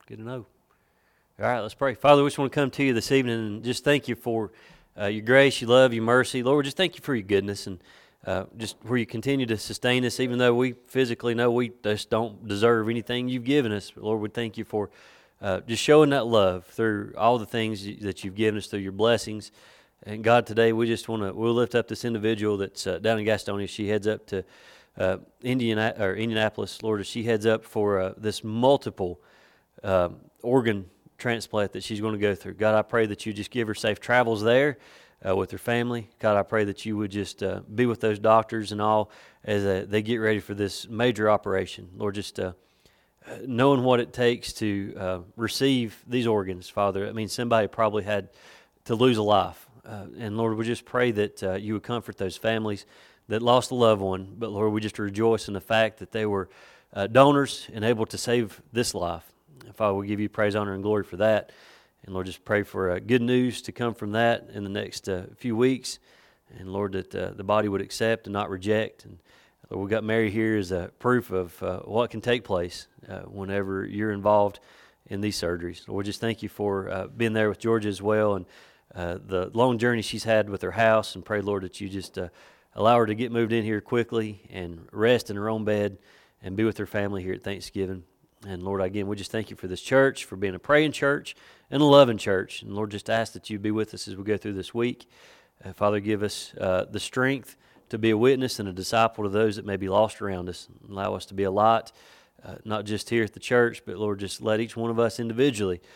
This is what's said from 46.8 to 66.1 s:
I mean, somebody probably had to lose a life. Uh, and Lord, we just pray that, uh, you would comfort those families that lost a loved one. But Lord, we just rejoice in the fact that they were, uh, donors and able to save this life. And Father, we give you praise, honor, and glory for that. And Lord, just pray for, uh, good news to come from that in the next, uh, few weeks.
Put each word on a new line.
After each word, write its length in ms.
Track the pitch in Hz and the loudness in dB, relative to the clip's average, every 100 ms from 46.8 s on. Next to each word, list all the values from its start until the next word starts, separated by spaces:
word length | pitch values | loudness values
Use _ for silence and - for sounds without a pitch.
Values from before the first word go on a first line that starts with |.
| 101 95 104 | 0 0 -4
I 40 | |
mean, 160 | 110 104 | -6 -6
somebody 400 | - 120 113 101 | -4 2 2 2
probably 360 | - 110 104 | 0 0 0
had 240 | 98 104 95 _ - - _ _ | -2 -4 -4 _ -20 -20 _ _
to 100 | - | -4
lose 220 | 117 127 113 | 2 4 4
a 60 | |
life. 440 | 104 104 92 92 - - | 4 4 2 -4 -20 -20
Uh, 220 | - 107 95 76 | -16 -16 -14 -12
and 180 | 113 107 | -8 -2
Lord, 200 | 113 110 | -2 -2
we 80 | |
just 200 | 113 117 | -4 -4
pray 260 | - 123 123 | -4 0 0
that, 320 | 107 104 - | 2 -2 -2
uh, 120 | 95 | -4
you 180 | 92 104 | -4 -4
would 100 | 107 | -6
comfort 360 | - 120 104 104 | -4 -6 -6 -8
those 180 | 95 - | -8 -4
families 500 | 113 110 110 101 - - - _ - | -2 -2 -2 -6 -10 -20 -20 _ -6
that 120 | 107 | 0
lost 300 | 120 123 123 | 4 4 4
a 40 | |
loved 280 | 127 117 104 | 4 4 4
one. 320 | 95 92 95 95 | 2 -4 -6 -10
But 120 | 113 | -8
Lord, 220 | 101 107 | -2 0
we 100 | 107 | 0
just 160 | 107 - | -4 -4
rejoice 500 | 104 98 113 110 - | -6 0 2 2 -2
in 60 | |
the 60 | 98 | -8
fact 380 | - 110 110 - | -2 2 2 -2
that 120 | 95 | -10
they 140 | 113 107 | -4 -2
were, 240 | 101 90 - - - _ | -2 -6 -12 -20 -20 _
uh, 140 | - 101 | -6 4
donors 600 | 117 139 143 139 - - | 8 8 8 2 -4 -12
and 100 | 110 | -2
able 220 | 107 117 110 | 0 0 -2
to 120 | 101 | -6
save 420 | - 120 107 - - | 0 0 0 -6 -8
this 220 | 110 120 | -4 -2
life. 380 | 101 87 85 - _ _ - | -2 -4 -6 -12 _ _ -20
And 100 | 110 | -14
Father, 200 | - 107 | -2 0
we 120 | 98 101 | 0 -2
give 140 | 104 | -4
you 80 | 104 | -4
praise, 260 | - 104 | 0 0
honor, 200 | 104 101 | 0 -2
and 80 | 95 | -4
glory 220 | 101 107 | 0 0
for 120 | 95 87 | -2 0
that. 340 | 107 104 - - - - _ _ | 2 2 0 -14 -20 -20 _ _
And 80 | - | -10
Lord, 140 | 95 92 | -8 -8
just 180 | 87 | -8
pray 180 | - 104 | -2 -2
for, 280 | 101 98 95 | -2 -2 -2
uh, 80 | 90 | -2
good 240 | 104 123 | 0 2
news 400 | 120 127 127 110 | 2 2 0 -4
to 100 | - | -10
come 220 | - 120 | -6 -6
from 180 | 107 104 | -6 -4
that 380 | 110 117 110 - | 0 2 0 -4
in 100 | 104 | -10
the 60 | 101 | -6
next, 400 | 101 104 - - | -6 -8 -8 -6
uh, 140 | 92 95 - | -6 -8 -10
few 200 | 127 113 | -4 2
weeks. 420 | 127 131 - - _ | 2 2 -6 -14 _